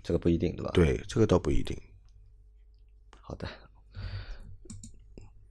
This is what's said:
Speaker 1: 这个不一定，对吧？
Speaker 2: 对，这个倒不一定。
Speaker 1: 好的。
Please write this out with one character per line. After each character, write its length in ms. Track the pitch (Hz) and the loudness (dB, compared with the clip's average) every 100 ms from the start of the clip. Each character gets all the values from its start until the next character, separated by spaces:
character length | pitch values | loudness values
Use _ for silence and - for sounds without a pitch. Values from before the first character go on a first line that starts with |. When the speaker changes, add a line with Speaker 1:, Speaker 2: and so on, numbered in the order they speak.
Speaker 1:
这 100 | - | -2
个 60 | 85 | 2
不 100 | 85 | 2
一 80 | 82 | 2
定， 180 | 87 | 0
对 80 | - | -4
吧？ 80 | - | 0
Speaker 2:
对， 300 | 90 78 60 - | 4 4 2 -2
这 120 | 113 | 2
个 80 | 107 | 4
倒 100 | 90 | 4
不 120 | 71 | 4
一 120 | - | 2
定。 140 | - - - - - - - - - - - - - - - - | 2 -6 -12 -20 -20 -20 -20 -20 -20 -20 -20 -20 -20 -20 -20 -20
Speaker 1:
好 160 | - | -14
的。 120 | 101 90 - - - - - - - - - - - - - - - - - - - - | -10 -10 -14 -20 -20 -20 -12 -10 -8 -10 -12 -14 -18 -16 -16 -18 -20 -20 -20 -20 -20 -20